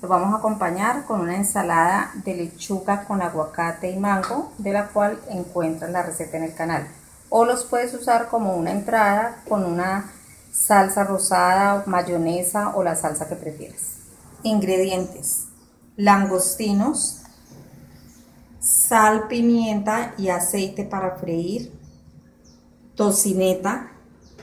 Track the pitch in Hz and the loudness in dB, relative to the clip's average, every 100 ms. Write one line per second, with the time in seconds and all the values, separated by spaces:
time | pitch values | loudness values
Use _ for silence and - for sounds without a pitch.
0 | 180 180 185 214 220 208 185 175 214 269 | 2 2 2 0 0 0 -2 0 0 -2
1 | 277 214 170 185 202 208 175 165 170 196 | -2 -2 -2 -2 0 0 0 4 4 2
2 | 208 208 196 180 170 - - 190 185 202 | -2 -6 -8 -6 -6 -8 -6 -6 -2 -4
3 | - 202 175 160 156 - 170 165 180 185 | -2 -4 -2 -2 -4 -2 -4 -4 -6 -2
4 | 202 196 190 247 311 - 196 202 208 214 | 0 0 0 -4 -6 -6 -2 -2 0 0
5 | 208 220 - 196 170 175 165 160 165 180 | 0 -2 -8 -8 -6 -2 -2 -2 -4 -4
6 | 175 160 160 165 160 - 165 160 147 - | -4 -6 -6 -6 -6 -4 -4 -4 -6 -14
7 | - - - 220 240 247 - 240 247 240 | -20 -20 0 4 4 2 0 -2 -2 -4
8 | 247 233 233 233 202 185 165 196 202 226 | 2 2 2 -2 0 -2 -2 -4 0 2
9 | 208 202 233 226 - 214 180 170 180 196 | 4 4 0 -6 -4 -2 0 0 0 -2
10 | 202 - - - - - - 202 190 196 | -6 -16 -20 -20 -8 -2 4 6 6 2
11 | 196 190 - 185 180 185 202 202 196 180 | 0 0 2 4 4 6 4 2 0 0
12 | 175 175 165 175 180 208 208 196 175 160 | 0 0 0 0 -2 -2 -2 0 0 0
13 | 160 151 156 - 160 147 - - - - | -2 -4 -6 -8 -8 -12 -14 -10 -10 -12
14 | - - - - 220 214 185 185 190 185 | -20 -20 -20 -8 0 0 2 2 2 0
15 | 180 - - - - - _ _ - - | -4 -6 -6 -4 -6 -16 _ _ -20 0
16 | 202 196 190 185 185 - 214 202 240 311 | 6 6 4 2 0 -2 0 2 2 0
17 | - - - - - - - - - - | -4 -6 -18 -20 -20 -20 -20 -20 -20 -20
18 | - - - - - - - - - 233 | -20 -20 -20 -20 -20 -6 0 2 4 6
19 | 214 220 214 240 233 233 226 208 202 220 | 6 4 0 0 4 4 2 -2 0 -2
20 | 233 - 190 180 - 202 190 - 202 196 | -4 -4 -2 0 -2 -2 -2 -4 -6 -4
21 | 185 185 170 165 175 220 240 - - - | -4 -6 -4 -4 -4 -6 -8 -16 -20 -20
22 | - - - _ - - _ _ - - | -20 -20 -20 _ -20 -20 _ _ -20 0
23 | 208 202 208 185 190 185 190 247 - - | 2 2 0 2 2 2 -2 -4 -8 -20
24 | - - - - | -20 -20 -20 -20